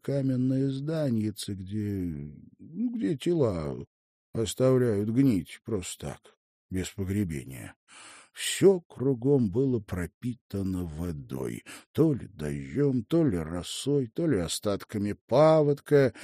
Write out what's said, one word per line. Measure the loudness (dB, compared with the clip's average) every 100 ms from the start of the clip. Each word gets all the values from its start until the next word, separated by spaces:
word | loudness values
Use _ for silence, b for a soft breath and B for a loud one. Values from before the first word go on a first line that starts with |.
каменное | -4 -2 0 0 2 2 0
зданице, | -2 -4 -2 0 0 -2 -4 -8
где, | -8 -6 -4 -4 -4 -4 -6 -10 -14 -20 -20
ну, | -12 -6 -4 -2
где | -2 -2
тела | 0 2 2 0 -4 -8 -12 _ _ _ _
оставляют | -4 -4 2 4 4 4 2 2
гнить | 4 4 2 -2 -10
просто | -6 -4 -6 -10 -10
так, | -12 _ _ _ _ -8
без | -6 -6
погребения. | -4 -2 0 0 -4 -8 -14 -16 -18 B B B B B -8
Все | -6 4 6 6
кругом | 0 -4 -2 0 2 4 4
было | 2 0 0
пропитано | -2 -6 -6 _ -8 -8 _ -4 -4 -4
водой, | -4 -6 -6 -8 -8 -6 -6 -8 B B -4
то | 2 2
ли | 0 -6
дождем, | -8 -6 -6 -4 0 0 0
то | 0 2
ли | 2 0
росой, | -4 -8 -8 -8 -2 -2 -2
то | -2 0
ли | 0
остатками | 0 -4 -4 -4 -4 -4 -4 -6 0
паводка. | 4 6 6 4 0 4 4 4 B